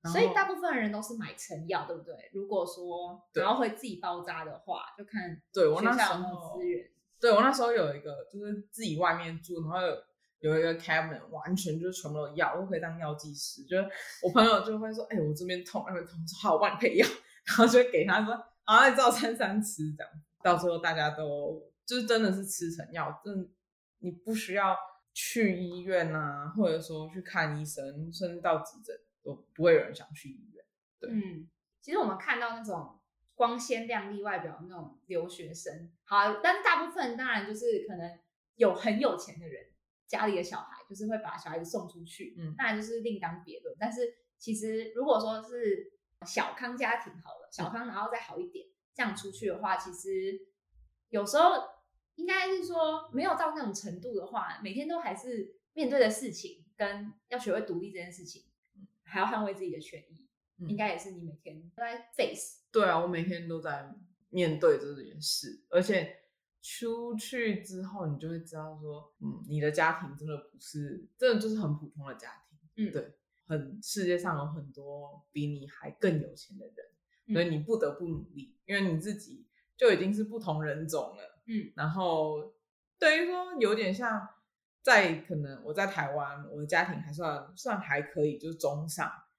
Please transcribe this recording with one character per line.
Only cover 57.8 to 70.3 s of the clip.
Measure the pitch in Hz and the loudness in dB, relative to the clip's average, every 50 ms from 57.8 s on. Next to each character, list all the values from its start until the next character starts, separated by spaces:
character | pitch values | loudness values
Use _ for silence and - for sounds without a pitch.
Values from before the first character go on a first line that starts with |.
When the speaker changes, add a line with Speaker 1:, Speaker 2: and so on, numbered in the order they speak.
Speaker 1:
立 | 190 202 | -6 -8
这 | 185 180 | -10 -12
件 | 175 180 | -12 -12
事 | 170 185 175 | -14 -16 -16
情， | - - - _ _ _ _ _ _ _ 196 190 _ _ _ _ | -16 -18 -20 _ _ _ _ _ _ _ -20 -20 _ _ _ _
还 | - - 190 | -8 -2 0
要 | 196 | 0
捍 | 220 240 214 214 | 0 0 0 -2
卫 | 202 196 | -2 -4
自 | 196 185 | -4 -6
己 | 175 | -6
的 | 160 160 | -6 -8
权 | 156 - - 160 - _ | -10 -14 -18 -18 -20 _
益， | 165 160 - _ _ _ _ _ _ - | -20 -20 -20 _ _ _ _ _ _ -12
Speaker 2:
嗯。 | 175 156 | -6 -4
Speaker 1:
应 | 208 | -2
该 | 202 214 202 | 0 0 0
也 | 175 170 | -2 -4
是 | - 196 | -8 -12
你 | 185 175 | -12 -12
每 | 170 160 147 - | -12 -12 -14 -14
天 | _ 170 151 156 | _ -18 -18 -18
都 | 170 170 _ - | -20 -20 _ -8
在 | 233 233 233 240 - _ - | -6 -6 -6 -10 -12 _ 0
face。 | - - 156 156 - - - - - _ _ | 0 0 0 0 -8 -12 -14 -14 -20 _ _
Speaker 2:
对 | - 226 202 | 4 4 6
啊， | 185 170 165 | 6 4 4
我 | 175 | 2
每 | 175 175 165 170 | 0 0 0 0
天 | 190 175 170 170 165 | -2 -2 -4 -6 -6
都 | 165 160 | -6 -6
在 | 156 156 143 139 139 139 - - - _ _ _ _ _ | -4 -6 -6 -6 -8 -14 -18 -20 -20 _ _ _ _ _
面 | - 180 175 160 156 151 | 0 2 2 2 2 6
对 | 175 165 147 151 | 6 6 6 6
这 | 147 143 143 135 | 2 -6 -10 -12
件 | - 147 151 151 | -14 -14 -14 -8
事， | 151 - - - - 131 - - _ _ | -6 -4 -4 -4 -6 -10 -14 -16 _ _
而 | - 175 | 4 4
且 | 185 214 202 185 160 - - - _ _ _ _ _ _ _ _ | 4 6 2 2 2 -2 -8 -16 _ _ _ _ _ _ _ _
出 | - - - - 233 226 226 233 233 240 233 | -14 -14 -10 -6 -4 -4 -4 -4 -4 -6 -6
去 | 220 - - 262 247 233 214 202 - | -6 -6 -4 -4 -2 0 0 0 -2
之 | - - 185 185 | -6 -10 -10 -10
后 | 190 196 202 202 175 | -10 -8 -8 -6 -4
你 | 156 143 139 | -4 -4 -4
就 | 156 160 | -6 -8
会 | 170 165 | -8 -8
知 | 165 - 160 | -10 -10 -12
道 | 156 156 156 156 156 | -12 -12 -12 -12 -12
说， | 151 151 147 147 - - _ _ | -12 -12 -12 -12 -16 -20 _ _
嗯， | 147 143 135 120 110 131 | -8 -8 -8 -8 -8 -4
你 | 147 151 | -2 0
的 | 147 151 | 0 2
家 | 147 170 160 160 165 - | 4 4 4 4 2 0
庭 | 180 139 143 | -8 -10 -12
真 | 147 151 | -12 -10
的 | 156 | -10